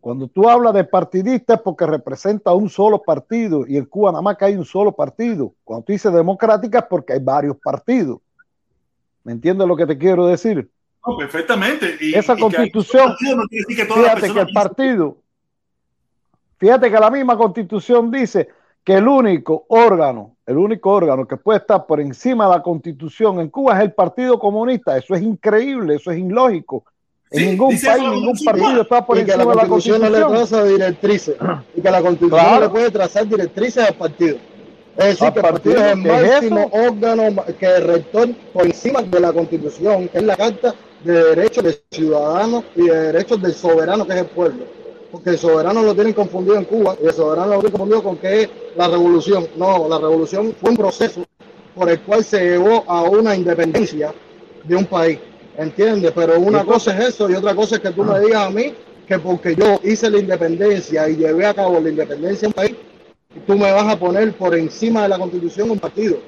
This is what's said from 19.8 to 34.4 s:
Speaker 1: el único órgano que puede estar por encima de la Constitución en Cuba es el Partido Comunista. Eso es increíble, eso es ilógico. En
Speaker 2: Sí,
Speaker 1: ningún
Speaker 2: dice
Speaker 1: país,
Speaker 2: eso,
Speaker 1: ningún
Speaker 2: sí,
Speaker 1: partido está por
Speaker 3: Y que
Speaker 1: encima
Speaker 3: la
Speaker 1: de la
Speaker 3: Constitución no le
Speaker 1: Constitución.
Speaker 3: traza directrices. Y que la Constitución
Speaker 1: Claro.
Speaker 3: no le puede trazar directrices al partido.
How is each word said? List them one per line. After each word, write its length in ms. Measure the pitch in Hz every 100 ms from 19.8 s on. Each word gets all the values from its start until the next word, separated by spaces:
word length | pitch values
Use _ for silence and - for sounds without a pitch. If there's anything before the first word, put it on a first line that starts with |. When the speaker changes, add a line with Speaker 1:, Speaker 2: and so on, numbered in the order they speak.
| 233 185 147 117 107 _ -
Speaker 1:
el 100 | 135
único 360 | 202 220 190
órgano 340 | 202 165 131 127
que 100 | 123
puede 220 | - 214
estar 260 | - 196 -
por 140 | 151
encima 440 | 143 127 247 247 202
de 60 |
la 100 | 175
Constitución 800 | 175 160 170 143 156 - 220 185
en 80 | 160
Cuba 280 | - 269 196
es 60 |
el 100 | 208
Partido 460 | - 180 - 254 233
Comunista. 580 | 208 208 240 240 - 135
Eso 200 | - 185
es 60 |
increíble, 720 | 208 202 214 214 269 262 180 147
eso 160 | 180
es 60 | 165
ilógico. 680 | 180 220 262 185 - 131 _ _ _ _ _
En 80 | 147
Speaker 2:
Sí, 60 | 180
Speaker 1:
ningún 240 | 185 262
Speaker 2:
dice 180 | 233 262
Speaker 1:
país, 140 | 240
Speaker 2:
eso, 80 | 262
Speaker 1:
ningún 240 | 202 214 247
Speaker 2:
sí, 60 |
Speaker 1:
partido 380 | - 214 277 254
está 220 | 214 240
por 140 | - 208
Speaker 3:
Y 60 |
que 80 | 190
Speaker 1:
encima 120 | 196
Speaker 3:
la 60 | 240
Speaker 1:
de 60 | 226
la 120 | 214
Speaker 3:
Constitución 320 | 180 175 220
no 60 | 220 214
le 60 |
Speaker 1:
Constitución. 380 | 208 220 233 220
Speaker 3:
traza 40 | 202
directrices. 640 | 196 185 175 202 202 - 143 180 160 -
Y 60 | -
que 80 | 180
la 100 | 185
Constitución 400 | 175 160 170 160
Speaker 1:
Claro. 140 | 170
Speaker 3:
no 60 | 233
le 80 | -
puede 220 | 208 233
trazar 340 | 202 180 202 214
directrices 600 | 214 170 - 240 254 214
al 60 | 165
partido. 400 | 165 143 170 135